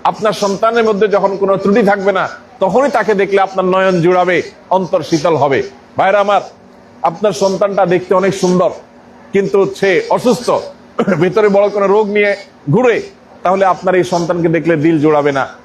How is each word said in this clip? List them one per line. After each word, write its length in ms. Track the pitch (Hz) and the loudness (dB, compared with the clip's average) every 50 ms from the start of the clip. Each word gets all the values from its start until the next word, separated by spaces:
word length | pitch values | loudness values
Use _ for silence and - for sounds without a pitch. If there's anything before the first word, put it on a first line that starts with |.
| - | -2
আপনার 300 | 175 175 - 190 214 202 | -4 -4 0 -2 -2 -2
সন্তানের 500 | - 208 196 196 190 214 226 226 233 226 | 0 -2 -4 -2 0 0 0 2 2 0
মধ্যে 240 | 220 220 190 214 208 | 0 0 0 0 0
যখন 300 | 190 202 180 196 196 185 | 0 0 0 0 -2 -2
কোনো 200 | 196 190 196 185 | 0 0 0 0
ত্রুটি 260 | - 190 202 240 226 | 0 0 2 2 4
থাকবে 280 | 190 202 208 185 196 | 2 0 0 0 -2
না, 180 | 196 185 165 123 - - - - - - | 0 0 -2 -4 -8 -14 -20 -20 -6 -4
তখনই 300 | 190 190 175 247 269 285 | -4 0 2 2 0 0
তাকে 240 | 285 240 214 208 214 | 0 -2 0 0 0
দেখলে 280 | 190 202 185 196 196 | 0 0 0 2 0
আপনার 240 | 190 190 190 190 185 | 0 0 -2 -2 -2
নয়ন 360 | 185 185 190 190 190 185 175 | 0 0 2 2 2 0 2
জুড়াবে, 400 | 156 175 185 180 180 180 180 160 - - - - - - | 2 2 2 2 2 2 0 -2 -2 -4 -12 -20 -6 -2
অন্তর 340 | 175 185 190 160 - 180 151 | -2 -2 -2 -2 -4 -4 -2
শীতল 320 | - 170 160 147 180 165 | -2 -4 -2 0 0 0
হবে। 280 | 143 135 143 135 117 - - - - - - - - | 2 0 0 0 -2 -2 -4 -10 -20 -20 -16 -4 -2
ভাইরা 220 | 160 190 196 202 | 0 2 2 2
আমার, 220 | 202 202 202 190 - - - - - - - - - - - - | 2 2 0 0 -2 -4 -20 -20 -20 -20 -20 -20 -20 -20 -20 -4
আপনার 300 | - 170 165 - 202 214 | -4 -4 -4 0 -2 -2
সন্তানটা 540 | 190 - 196 196 196 185 208 202 196 196 196 | 0 0 -2 -2 0 0 -2 -2 0 0 0
দেখতে 300 | 180 180 180 180 - 196 | 2 2 -2 0 0 0
অনেক 180 | 185 190 196 185 | 0 0 0 -2
সুন্দর, 360 | - - 180 180 180 180 160 - - - - - - - - - - - - - | 0 0 0 2 2 2 0 -2 -6 -18 -20 -20 -20 -20 -20 -20 -20 -20 -4 -2
কিন্তু 400 | 196 196 185 196 202 196 185 190 | -2 -2 0 2 0 0 0 -2
সে 260 | - - 196 185 156 - - | -2 0 0 0 0 0 0
অসুস্থ, 420 | - 185 - 240 233 - - - 165 117 - - - - - - - - 220 - 185 151 | -2 0 2 0 0 0 0 -2 -2 -2 -2 -8 -16 -20 -20 -20 -6 -4 -2 -2 0 0
ভেতরে 300 | 165 185 - 220 214 208 | 0 0 2 2 2 4
বড় 200 | 196 196 202 202 | 4 4 2 2
কোনো 180 | 196 208 202 190 | 0 0 0 2
রোগ 200 | 196 214 220 196 | 2 2 2 0
নিয়ে 280 | 202 208 208 202 202 202 - - - - - 143 | 0 0 0 0 -2 -4 -8 -20 -20 -14 -4 0
ঘুরে, 320 | 143 208 254 247 214 156 - - - - - - - - - | 0 2 2 2 0 0 -4 -8 -16 -20 -20 -20 -20 -6 -2
তাহলে 220 | 170 185 196 190 | -2 0 2 2
আপনার 300 | 185 175 180 - 185 180 | 0 0 0 -2 0 0
এই 80 | 185 170 | 0 0
সন্তানকে 440 | 175 185 175 170 160 180 175 165 170 | 0 -2 -4 -2 -2 -2 -2 0 0
দেখলে 280 | 160 165 147 160 170 | 0 0 0 0 0
দিল 240 | 156 143 165 165 156 | 2 2 0 2 2
জুড়াবে 320 | 143 156 156 147 143 147 | 2 2 2 2 2 0
না। 160 | 139 135 127 - - - | 0 -2 -4 -6 -8 -20